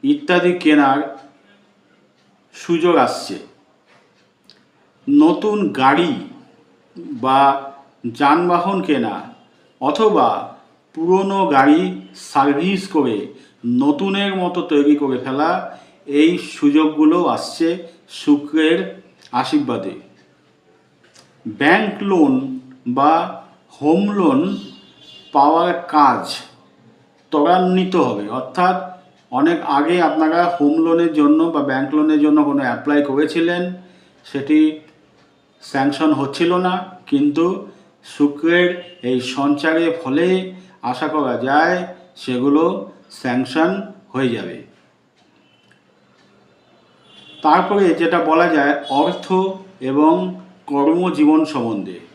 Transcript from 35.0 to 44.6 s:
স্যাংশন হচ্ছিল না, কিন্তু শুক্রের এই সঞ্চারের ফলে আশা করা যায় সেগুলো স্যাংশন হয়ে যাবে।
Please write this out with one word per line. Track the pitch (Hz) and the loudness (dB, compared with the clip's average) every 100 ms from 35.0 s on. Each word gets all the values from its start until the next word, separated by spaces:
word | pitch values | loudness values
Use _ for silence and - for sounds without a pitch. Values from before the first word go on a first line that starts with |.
| _ _ _ _ _ _ | _ _ _ _ _ _
স্যাংশন | - 143 139 143 156 139 | -8 -2 -2 0 0 0
হচ্ছিল | 139 - 170 180 180 | -2 -2 0 0 0
না, | 185 - - - | -4 -8 -16 -4
কিন্তু | 143 147 147 170 196 - - _ _ - | 0 0 0 0 -2 -10 -20 _ _ -20
শুক্রের | - 147 143 160 175 180 180 - - 123 | -2 0 0 0 2 2 -2 -12 -10 -4
এই | 127 123 135 | -4 -4 -4
সঞ্চারের | 139 147 160 160 165 - | -2 0 0 0 0 -4
ফলে | 135 139 175 185 185 - - _ 120 | -4 0 2 0 -2 -14 -20 _ -8
আশা | 127 156 151 | -6 -4 -2
করা | 135 123 127 | -2 -2 0
যায় | 147 165 180 180 - - - | 2 2 0 -6 -14 -20 -16
সেগুলো | - 123 135 147 165 202 - - _ - | -6 -2 2 2 2 -2 -10 -18 _ -10
স্যাংশন | 127 123 127 160 165 196 - - _ | -4 -4 -2 0 0 -2 -8 -16 _
হয়ে | 127 131 113 | -4 -4 -4
যাবে। | 92 82 | -8 -14